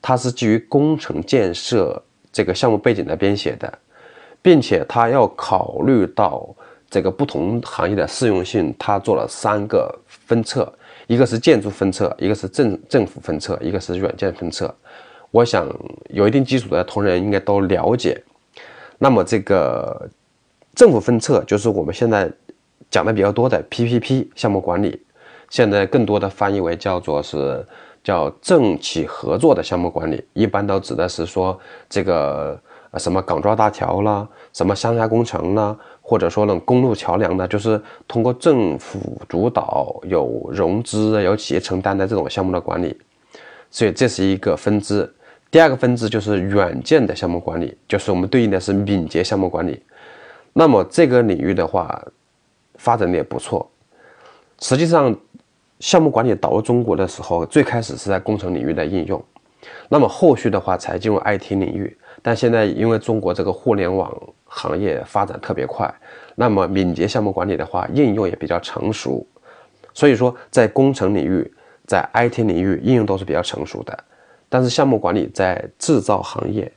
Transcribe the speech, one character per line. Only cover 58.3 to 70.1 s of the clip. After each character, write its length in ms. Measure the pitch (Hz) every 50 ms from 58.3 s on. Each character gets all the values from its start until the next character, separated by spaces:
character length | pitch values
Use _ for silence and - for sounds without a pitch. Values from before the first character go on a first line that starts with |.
| 107
程 160 | 98 92 90
领 160 | 90 73 60 69
域 60 | 82
的 100 | 71 80
应 220 | 76 95 92 80
用， 180 | 85 98 78 - _ _ - _ _ _ _ - - - - - -
那 100 | 139 147
么 100 | 131 107
后 260 | - - - 170 135
续 140 | 113 - 117
的 100 | 101 98
话 160 | 90 - 92
才 220 | 90 - - - 92
进 140 | 92 110
入 60 | 107 104
I 200 | - 107 104 95
T 160 | - - 101
领 140 | 98 95 -
域。 280 | 90 98 98 - - _ _ - - - _
但 120 | 117 117
现 160 | - - 120
在 140 | 113 113 107
因 240 | 101 80 - 104 117
为 80 | 113 107
中 240 | - - 92 104
国 100 | - 90
这 120 | 87 85 92
个 100 | 98 90
互 220 | - - 127 110
联 200 | 101 92 87 92
网 160 | 95 90 - - - - - - _ _
行 300 | _ - - - - 78
业 280 | 87 101 98 76 64 -
发 180 | - - 104 101
展 160 | 98 98 -
特 140 | - - -
别 140 | - 65 65
快， 200 | - - 98 - - - _ - - - - - -
那 160 | - 117 123
么 180 | 104 98 92 82
敏 280 | 98 98 95 90 85
捷 120 | 73 85 104
项 160 | - 123 104
目 80 | 101
管 160 | 92 - 90 101
理 80 | 92
的 80 | - 80
话， 240 | - - 90 - - -
应 220 | 127 147 123 101
用 120 | 107 104 90
也 80 | -
比 120 | - - 73
较 120 | 85 87
成 320 | - - - - - -
熟。 320 | 110 - - 64 67 60 - _ _ _ _ - - - - _ _ _ - - _
所 160 | - -
以 60 | 147